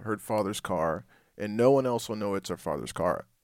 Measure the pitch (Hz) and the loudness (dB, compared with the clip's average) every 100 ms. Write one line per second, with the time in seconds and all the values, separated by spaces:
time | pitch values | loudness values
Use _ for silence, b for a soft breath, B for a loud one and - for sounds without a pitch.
0 | 110 107 - 107 98 107 - 87 82 80 | -6 -6 -2 -2 0 -4 -4 0 0 -2
1 | - _ _ - 104 107 123 139 131 117 | -6 _ _ -10 -6 4 6 6 4 -2
2 | - 107 101 98 - 85 82 73 58 - | -4 -4 -2 -2 -4 -6 -4 -6 -6 -2
3 | 87 - - _ | 0 0 -6 _